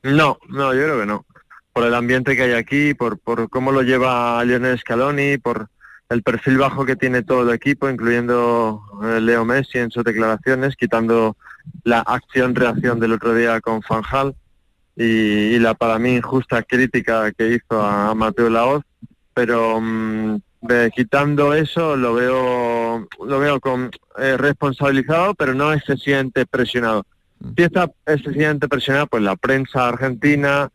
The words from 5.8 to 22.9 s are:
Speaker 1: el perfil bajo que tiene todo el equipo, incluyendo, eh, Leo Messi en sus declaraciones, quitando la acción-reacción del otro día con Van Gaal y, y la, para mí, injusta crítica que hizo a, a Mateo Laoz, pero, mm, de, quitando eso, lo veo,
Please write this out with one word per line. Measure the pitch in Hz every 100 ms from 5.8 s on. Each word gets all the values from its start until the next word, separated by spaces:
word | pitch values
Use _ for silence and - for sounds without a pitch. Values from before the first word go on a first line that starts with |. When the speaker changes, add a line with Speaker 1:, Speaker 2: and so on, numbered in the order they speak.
| - - _
Speaker 1:
el | 120
perfil | 107 117 - 131
bajo | 139 131
que | 131 127
tiene | 131 123
todo | 107 127 120
el |
equipo, | 117 139 139 139
incluyendo, | 127 117 120 120 120 120 117 110 107 104 101
eh, | 107 113
Leo | 113 117
Messi | 113 131 135 127
en | 117
sus | 120
declaraciones, | 117 110 113 110 - 131 135
quitando | 131 123 113 113 113 110 107 - - - -
la | 117 117
acción-reacción | - 127 _ 131 127 123 123 104 123 117
del | 113
otro | 113 117
día | 113 117 113
con | 113 110 -
Van | 110 104
Gaal | 135 139 131 _ _ _ _ _ -
y, |
y | 117 113 107 104 107 117
la, | 113
para | 110 117 113
mí, | 123 123
injusta | 113 131 123 120
crítica | 107 123 127 127 110 113 107
que | 101 113
hizo | 120 _ 110
a, | 104 101 104
a | 110
Mateo | 110 104 117
Laoz, | 113 120 147 - _ - _ _
pero, | - 117 120 113 113
mm, | 113 113 110 110 110 107 - _
de, | 117 120 117
quitando | 120 120 139 143 147 143
eso, | 147 151 - 160 143
lo | 123
veo, | 117 123 131 127 123 120 117 117